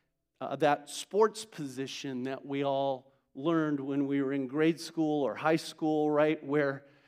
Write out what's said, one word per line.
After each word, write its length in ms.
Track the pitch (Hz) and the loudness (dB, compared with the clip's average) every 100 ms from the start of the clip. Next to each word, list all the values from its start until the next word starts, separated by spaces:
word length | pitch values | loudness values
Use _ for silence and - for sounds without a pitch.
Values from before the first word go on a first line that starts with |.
| _ _ _ _ | _ _ _ _
uh, 140 | 131 135 | -8 2
that 320 | 147 147 147 | 2 2 -2
sports 560 | - - 196 220 - - | -14 -4 2 2 2 -12
position 800 | - 139 127 131 - 143 127 | -10 -8 -6 -8 -6 -6 -6
that 220 | 131 135 147 | -6 -6 -4
we 200 | 139 139 | -2 2
all 480 | 135 139 131 - _ _ 135 | 2 0 -2 -8 _ _ -4
learned 440 | 151 165 151 143 | 0 2 2 0
when 280 | 135 139 139 | 0 0 2
we 140 | 139 | 2
were 120 | 135 | 0
in 140 | 139 127 | -2 -2
grade 320 | 143 160 156 | 2 2 2
school 440 | - 165 156 151 | -4 -2 0 2
or 120 | 123 104 | 0 0
high 200 | 151 160 | 0 0
school, 540 | - - 156 156 151 | -2 -4 0 2 2
right, 340 | 147 156 160 | 4 2 0
where, 400 | 139 147 139 135 - _ | 0 0 0 -2 -12 _